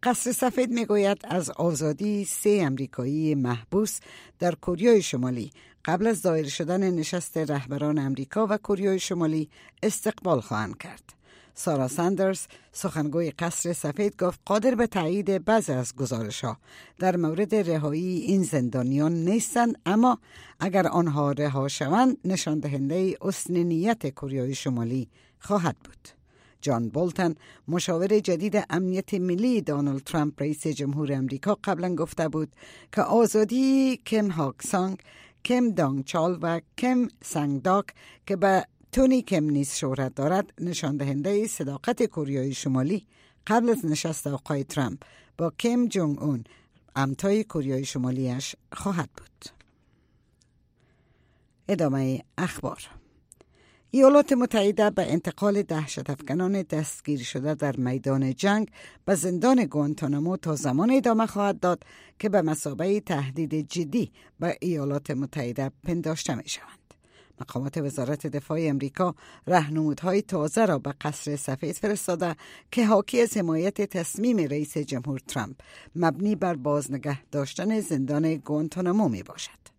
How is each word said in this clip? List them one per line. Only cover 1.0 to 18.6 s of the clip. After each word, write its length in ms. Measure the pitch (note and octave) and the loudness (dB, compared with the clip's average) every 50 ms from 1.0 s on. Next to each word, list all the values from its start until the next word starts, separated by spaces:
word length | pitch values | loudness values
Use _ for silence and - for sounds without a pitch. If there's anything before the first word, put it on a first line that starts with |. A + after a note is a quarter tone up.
| G3 G3 G3+ - - | 4 4 2 0 -4
از 260 | - D3+ F#3 E3 C3 | -2 -2 -2 -2 -2
آزادی 760 | - - D#3 F3 E3 C3 D#3 D3+ D3+ - G3 G#3+ G#3 G3+ G3 | -4 0 0 0 2 2 0 -2 -2 0 -2 -2 0 -2 -2
سه 360 | - - - - G#3 G#3 G#3 | -4 -6 0 2 4 4 4
امریکایی 720 | F3 C#3 C3+ C3 C#3 B2 - - B2 C3 C#3+ D#3 D#3+ D#3 D3+ | 4 2 0 -2 -4 -6 -4 -4 -2 -2 0 0 2 2 2
محبوس 640 | C#3+ B2+ A#2+ A#2+ A#2 A2+ _ - G3 G#3+ G#3 - - - - - - - - _ _ | 2 2 0 0 -2 -4 _ 0 0 0 0 -2 -8 -12 -16 -20 -20 -20 -20 _ _
در 160 | F3 F3 E3+ | 0 0 0
کوریای 480 | - - - F3+ D#3 G3 A#3+ A#3 G#3 | 0 -2 -4 -2 2 6 6 6 6
شمالی 500 | E3+ - - B2+ B2 B2+ B2+ A#2+ G#2 - - - - - - _ _ | 4 2 -2 -2 -2 -2 -2 -4 -6 -8 -10 -20 -20 -20 -20 _ _
قبل 220 | - E3 F3 G#3 | -2 0 2 2
از 160 | A3+ A3+ E3 | 0 0 2
دایر 260 | - F#3 E3 D#3+ D#3 C#3+ | 2 2 2 2 0 -2
شدن 420 | C#3 - E3+ D3+ F3+ F#3 G3 F#3+ | -4 -4 -2 -2 0 2 2 2
نشست 460 | F3+ E3+ D#3 - - F3+ - - - | 2 0 -2 -2 -4 -4 -6 -4 -4
رهبران 640 | E3 D#3 C#3+ D3 C#3+ B2+ B2 C#3+ C3+ D3 D3+ D3+ D#3 | -4 -2 0 -2 -2 -2 -4 -4 -2 0 0 0 0
امریکا 480 | C3+ C3+ C3+ C3 C3+ - - G#3 A3 G3 | 0 0 -2 -4 -4 -4 -2 0 0 0
و 80 | G#3 G#3 | 0 -2
کوریای 400 | - - G3+ F3+ G3 G3+ F#3+ F#3+ | 0 -2 -2 0 2 0 0 0
شمالی 500 | - - F#3+ F3 E3+ D#3+ D#3 D#3+ D3+ D3+ _ - - - _ _ | -2 -2 -2 0 0 0 0 0 -2 -4 _ -20 -20 -20 _ _
استقبال 580 | - A3 - - - A3+ - - - F3+ E3 B2 | -2 -2 -2 -2 -4 -4 -4 -2 0 0 0 0
خواهند 380 | G#2+ - - G#2+ G#2+ - - - | 0 -2 -4 -4 -4 -4 -8 -12
کرد. 340 | - - - - _ - - _ _ _ - - - _ _ | -14 -18 -18 -20 _ -20 -20 _ _ _ -20 -20 -20 _ _
سارا 340 | - - F#3 D#3 C#3 C3 B2+ | -6 -4 -2 0 0 0 -2
ساندرز، 580 | C#3 - E3+ F3+ G3 F3 F#3+ F#3+ F#3+ F#3 - - - - _ _ | -2 0 0 0 2 2 0 0 0 -2 -8 -14 -16 -20 _ _
سخنگوی 580 | _ - - F#3 - D#3+ D3 D3+ C#3 E3+ E3+ D#3 | _ -6 -6 -4 -2 -2 -2 -2 0 -2 -2 -2
قصر 420 | - - E3+ E3+ E3+ - - F3 | -4 -4 -4 -4 -4 -4 -4 -4
سفید، 440 | F3 - - D3+ D3 - G#3 G#3 G3+ | -4 -4 -4 -6 -2 0 -2 -2 0
گفت 240 | - F3 F3+ - - _ | 0 -2 -2 -2 -4 _
قادر 300 | - G3 G#3+ G#3+ G#3+ A#3+ | 0 0 2 4 2 4
به 120 | G#3+ A#3+ | 4 0
تایید 580 | A3 - G3 D#3 D#3 F3 G3+ G3 F#3+ G3 F#3+ - | 0 0 0 0 0 0 0 0 0 0 0 2
بعضی 280 | - A3 A3+ - - | 2 2 2 2 2
از 240 | C#3 B2+ B2 - - | -2 -2 -2 -4 -4
گزارش‌ها 640 | - C3+ A#2 C3 A2+ A2+ G#2 A2 - - A#2+ A2 - _ - - - - - _ - | -4 -4 -2 -2 -4 -4 -6 -6 -6 -6 -6 -6 -8 _ -20 -20 -20 -20 -20 _ 0
در 180 | F3+ F#3 F3 | 0 2 2
مورد 380 | F3+ E3+ D#3 D#3+ E3+ G#3+ - A3 | 2 0 0 0 0 0 0 2
رهایی 640 | G#3+ G3 E3 E3 D#3 D3 D3+ C#3+ D#3+ F3+ F#3 F#3 E3+ | 0 2 2 0 0 0 0 -2 -2 -2 -2 -2 -2
این 220 | - - G3 G3 | 0 2 2 2
زندانیان 680 | F3+ - - C#3+ | 2 2 2 0